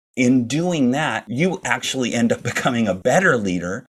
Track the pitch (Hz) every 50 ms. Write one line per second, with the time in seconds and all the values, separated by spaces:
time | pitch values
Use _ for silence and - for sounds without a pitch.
0 | _ _ _ 123 127 123 131 131 120 110 127 156 170 180 175 156 131 120 127 147
1 | 156 135 110 107 - - 120 123 170 190 165 - - 127 117 120 - - - 131
2 | 123 110 - 117 117 113 117 - - 120 - - - 147 123 117 113 104 92 92
3 | - 127 135 175 190 180 139 117 101 95 90 87 82 90 95 123 -